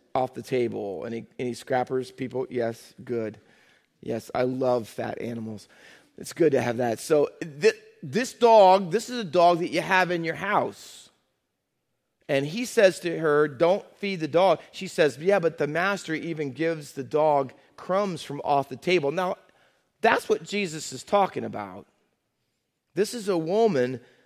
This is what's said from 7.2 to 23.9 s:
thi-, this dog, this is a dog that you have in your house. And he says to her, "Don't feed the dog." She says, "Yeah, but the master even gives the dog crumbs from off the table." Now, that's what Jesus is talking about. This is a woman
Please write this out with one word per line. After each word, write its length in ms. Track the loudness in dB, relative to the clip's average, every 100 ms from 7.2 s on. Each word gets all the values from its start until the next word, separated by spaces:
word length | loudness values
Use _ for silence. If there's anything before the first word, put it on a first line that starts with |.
| 0 -4
thi-, 320 | -14 0 0 0 -6 _
this 320 | -6 -4 -4
dog, 560 | 2 6 10 10 8 4
this 180 | -4 -4
is 120 | -8
a 40 |
dog 360 | -2 4 4 4
that 100 | 0
you 100 | -4
have 300 | 0 2 2
in 140 | -2
your 100 | -4
house. 720 | -6 -2 0 -2 -6 -18 -20 -20 _ _ _ _ _ _ _ _ _ _ _ -2
And 160 | -2
he 220 | -2 -4 -4
says 340 | 4 4 4
to 180 | -4 -2
her, 300 | 2 2 2
"Don't 360 | 2 2 2 -2 -8
feed 240 | -6 -4
the 80 | 0
dog." 320 | 4 4 2 -2
She 140 | -14 -6
says, 300 | 2 2 2
"Yeah, 220 | 0 2
but 180 | 2 -2
the 100 | -4
master 460 | -2 -2 -2 -6
even 400 | -8 -6 -6 -6
gives 400 | -4 -4 -4 -8
the 100 | -12
dog 520 | -4 2 4 2 0 -8 _ -14
crumbs 440 | -4 -2 -2 -6
from 200 | -10 -8
off 240 | 0 0 -2
the 80 | -6
table." 340 | 0 0 2
Now, 260 | -2 -4 -6 _ _ _ _ _ _
that's 260 | 4 4 2
what 140 | -4
Jesus 500 | -2 -4 -4 -6 -10
is 100 | -12
talking 420 | 0 2 2 -2
about. 420 | -8 -8 -12 -14 -20 _ _ _ _ _ _ _ _ _ _
This 200 | -4 -2
is 160 | -4 -2
a 80 | -2
woman 600 | 0 2 2 2 0